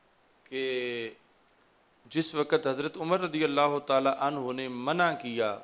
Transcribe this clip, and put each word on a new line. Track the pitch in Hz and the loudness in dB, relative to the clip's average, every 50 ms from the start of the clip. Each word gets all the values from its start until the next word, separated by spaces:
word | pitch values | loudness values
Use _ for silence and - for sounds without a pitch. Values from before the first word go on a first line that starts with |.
| _ _ _ _ _ _ _ _ _ | _ _ _ _ _ _ _ _ _
कि | - 131 135 131 131 127 127 123 123 120 120 113 113 110 - _ _ _ _ _ _ _ _ _ _ _ _ _ _ _ _ _ | -8 -6 -4 -2 -2 0 -2 -2 -2 -2 -4 -6 -6 -10 -14 _ _ _ _ _ _ _ _ _ _ _ _ _ _ _ _ _
जिस | 120 - 156 160 160 - | -4 -2 -2 -2 0 0
वक़्त | 151 147 147 165 156 - | -2 2 2 2 2 2
हज़रत | 139 131 131 143 156 156 - | 0 0 0 -2 -4 -6 -6
उमर | 160 160 180 190 | 0 0 2 2
रज़ी | 185 175 151 156 156 | 2 0 0 0 0
अल्लाह | 147 143 143 147 147 147 143 139 - | 2 4 4 4 4 2 0 0 2
तआला | 135 135 135 135 135 - | 2 4 4 2 2 2
अन्हु | 139 143 147 143 127 127 127 | 0 -2 -2 -2 -4 -4 -4
ने | 131 131 127 | -4 -6 -6
मना | 123 120 123 139 160 175 180 170 156 | -6 -4 -2 -2 2 2 2 2 0
किया | - - 123 117 113 113 107 101 - | -2 -6 -4 -2 0 0 0 -2 -4